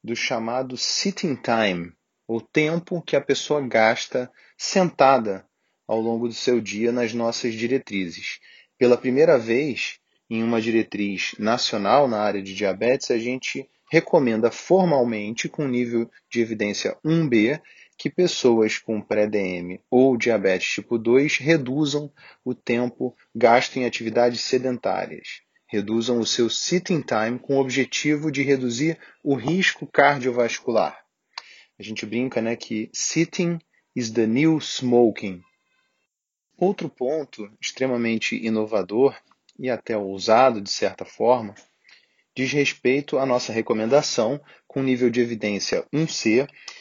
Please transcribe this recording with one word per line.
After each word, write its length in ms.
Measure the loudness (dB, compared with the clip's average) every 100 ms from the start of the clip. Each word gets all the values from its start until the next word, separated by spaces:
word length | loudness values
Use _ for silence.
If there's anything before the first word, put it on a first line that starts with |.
do 140 | -8 -6
chamado 600 | -4 -4 -2 -4 -4 -6
sitting 600 | -4 -2 -4 -2 -4 -4
time, 560 | 0 2 2 0 -6 -16 _ _ -8
o 140 | -6
tempo 600 | -2 0 0 -2 -4 -8
que 140 | -2
a 60 | -2
pessoa 400 | 0 -2 -2 -4
gasta 680 | 0 2 4 2 -2 -6 -6 _ _ -10
sentada 880 | -2 2 2 4 6 6 2 -6 -12 _ _ _ -4
ao 140 | -2
longo 260 | -2 -2 -4
do 80 |
seu 260 | -2 0 0
dia 300 | 0 -2 -2
nas 240 | 0 -2
nossas 400 | -2 -2 -2 -4
diretrizes. 840 | -4 -2 -2 -2 -6 -6 -8 -12 -12 -16 -20 _ 0
Pela 220 | 4 4
primeira 400 | 2 4 4 4
vez, 640 | 2 0 0 -4 -6 -10 _ _ -8
em 140 | -4
uma 180 | 0 0
diretriz 760 | 2 0 0 -4 -4 -4 -6 -4
nacional 720 | -2 0 -2 -2 2 4 4
na 100 | 2
área 240 | -2 -2
de 140 | -6 -4
diabetes, 560 | -4 0 0 0 0
a 60 | -2
gente 500 | -2 -6 -6 -10 -12 _ _
recomenda 640 | 0 4 4 4 2 0
formalmente, 960 | 0 2 4 4 2 2 -2 -6 -6 -8
com 200 | -4 -2
nível 420 | -2 0 -2 -4 _ _
de 120 | -2
evidência 560 | -2 -2 -4 -2 -4 -4
um 240 | 0 2 4
B, 320 | 4 4 0 -8 -20 -20 -8
que 80 | -4
pessoas 720 | 0 0 2 4 4 4 0
com 220 | -4 -6
pré-D 360 | -2 0 2 0
M 420 | -2 -4 -8 -12 _
ou 260 | 4 4 4
diabetes 520 | 2 2 2 0 -2
tipo 280 | -6 -4 -2
dois 400 | 2 4 4 0
reduzam 760 | 2 0 0 -2 -2 -2 -8 _ -20 _
o 100 | -8
tempo 600 | -6 -2 -2 -2 -4 -8 -8 _
gasto 420 | 2 6 6 2 -2
em 100 | -4
atividades 540 | -4 -2 2 2 0
sedentárias, 1000 | -2 -2 0 -4 -2 -4 -6 -10 -16 -18 _ _ _
reduzam 540 | -4 -2 0 0 0
o 60 | 0
seu 220 | 0 0
sitting 520 | -2 -2 -2 0 -2
time 380 | -2 -2 -2 -4
com 160 | 0 0
o 40 |
objetivo 680 | 0 0 -2 -2 -2 0 -2
de 140 | -2
reduzir 520 | 2 2 0 -2 -2 -4 -12 _
o 140 | -2
risco 500 | -2 0 0 0 -2
cardiovascular. 1120 | -2 2 4 2 0 0 -2 -2 -2 0 0 -4 _ _ _ -20 -20 -20 _ -18
A 60 |
gente 240 | -12 -10 -6
brinca, 340 | -4 -2 -2
né, 140 | -4
que 340 | -4 -6 -6 -6
sitting 640 | -6 -4 -2 -2 -2 -2 -4 -10 _ _ -8
is 160 | -4
the 160 | 0 2
new 300 | 2 2 2
smoking. 840 | -2 -6 2 6 6 2 -8 -12 _ _ _ _ _ _ _ _ _ _ _ -2
Outro 320 | -2 -2 -8
ponto 640 | -6 -4 -4 -6 -12 -18 _
extremamente 760 | -10 -4 -2 0 0 -2 -2 -4
inovador 800 | -2 -2 0 -2 -2 2 2 0 _ _ _ -8
e 100 | -6
até 280 | -4 -4 -6
ousado, 640 | -6 -4 4 6 6 2
de 100 | -4
certa 340 | -4 -4 -4
forma, 480 | -12 -2 2 2 -2 -14 _ _ _ -20 _ _ _
diz 200 | -6 -2
respeito 640 | 0 0 0 0 0 0 -2
à 80 | 0
nossa 260 | 0 0
recomendação 880 | -2 0 0 2 2 2 0 0 -2 -10 -20 _
com 160 | -4
nível 260 | 0 2 2
de 100 | 2
evidência 640 | 0 -2 -4 -4 -2 -4 -2
um 140 | -2 -2
C, 400 | -2 2 2 0 -6 -20 -20